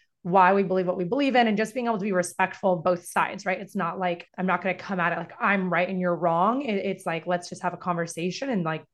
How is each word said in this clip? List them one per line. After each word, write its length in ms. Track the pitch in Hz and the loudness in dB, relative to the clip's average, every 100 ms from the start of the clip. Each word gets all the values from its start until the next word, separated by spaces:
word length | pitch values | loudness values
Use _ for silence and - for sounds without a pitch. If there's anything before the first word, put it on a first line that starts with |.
| _ _ | _ _
why 300 | 170 190 185 | 2 6 6
we 120 | 196 | 6
believe 220 | 185 185 180 | 2 0 0
what 120 | 185 | -2
we 60 | |
believe 320 | 175 262 269 240 | -2 0 2 4
in 100 | 226 | 4
and 100 | 208 | 2
just 160 | 220 | -2
being 140 | 254 233 | -2 -2
able 100 | 214 | -2
to 80 | |
be 80 | 208 | 0
respectful 640 | 180 180 - 185 - 190 | 0 0 0 0 2 0
of 100 | 175 | 2
both 220 | 185 175 - | 2 0 -2
sides, 400 | 190 - - 185 | -2 -2 -4 -6
right? 140 | 190 | -6
It's 160 | 190 196 | -6 -4
not 220 | 170 190 | -4 -2
like, 280 | 180 175 - - | -2 -4 -8 -4
I'm 100 | 185 | 0
not 140 | 185 | 0
gonna 140 | 190 | -2
come 260 | 180 - 185 | -6 -6 -2
at 120 | 170 | -2
it 40 | 170 | -2
like, 160 | 165 - | -6 -4
"I'm 320 | 220 196 185 | 0 0 2
right 160 | 170 180 | 0 0
and 100 | 185 | 0
you're 140 | 180 | 0
wrong." 460 | 165 170 165 196 262 | 0 2 2 2 0
It, 220 | 269 196 | -2 -2
it's 220 | 196 185 175 | -2 -4 -4
like, 200 | 165 170 | -4 -2
let's 220 | 175 - | -4 -4
just 140 | 175 | -6
have 100 | 180 | -6
a 60 | 170 | -4
conversation 720 | 180 170 165 - 180 175 277 | -4 -2 -4 -4 -4 -4 -2
and, 140 | 208 | -2
like, 200 | 160 156 - | -2 -4 -8